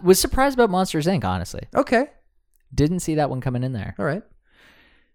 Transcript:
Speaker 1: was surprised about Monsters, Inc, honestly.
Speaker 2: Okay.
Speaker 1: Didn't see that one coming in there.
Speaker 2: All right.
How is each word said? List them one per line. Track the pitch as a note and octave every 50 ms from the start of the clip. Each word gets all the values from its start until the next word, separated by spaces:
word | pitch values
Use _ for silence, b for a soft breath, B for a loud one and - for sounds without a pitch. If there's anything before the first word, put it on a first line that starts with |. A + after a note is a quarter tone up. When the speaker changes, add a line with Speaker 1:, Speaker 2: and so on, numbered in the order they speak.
Speaker 1:
was | - F3 F#3+ -
surprised | - - - - C4 C#4+ C4+ B3
about | A#3+ A3
Monsters, | F3+ F3+ F#3+ F#3 - D#3+ D3 E3
Inc, | G3 D#3 G#2
honestly. | F#2 F#2 F#2 E2+ - - - - - -
Speaker 2:
Okay. | - D4 - - A3+ C4 D4+ - _ _ _ _ _ _ _ _ _ _ _ B2+
Speaker 1:
Didn't | A#2+ C#3+ D3+ F3+ F3+
see | - - D#3
that | D3+ D3+ C3+
one | C3 B2+
coming | A#2+ C#3 B2 B2 B2
in | C3 C3
there. | A2+ F#2+ F#2 - -
Speaker 2:
All | G3+
right. | D#3+ C#3 G3 - _ _ _ _ _ _ _ _ - _ _ _ _ _ _ _ _ _